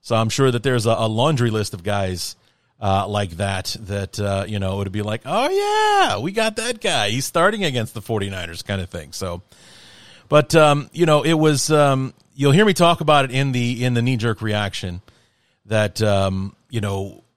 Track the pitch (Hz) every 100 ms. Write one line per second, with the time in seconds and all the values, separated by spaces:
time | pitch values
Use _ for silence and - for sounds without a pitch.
0 | - 113 113 - 135 120 135 123 110 113
1 | 113 110 139 147 120 110 101 98 90 101
2 | 95 90 - - _ _ _ _ 104 98
3 | 98 104 101 82 98 95 - - 104 101
4 | 98 - 101 98 101 107 95 98 98 98
5 | 104 113 127 190 277 392 403 427 427 403
6 | 330 196 156 202 220 220 226 226 208 147
7 | 104 117 131 170 180 214 180 123 110 -
8 | - 110 98 95 85 82 - 101 90 90
9 | 73 - 95 87 - _ - - - -
10 | - - _ 147 147 160 151 147 - -
11 | 170 151 139 160 156 143 - 151 143 135
12 | 131 - _ - 139 143 214 185 170 170
13 | 156 147 135 131 139 123 120 120 123 120
14 | 120 127 117 107 107 104 101 - 92 87
15 | _ _ _ _ _ _ _ 107 107 -
16 | 107 98 98 95 98 - _ 117 101 98
17 | 98 - _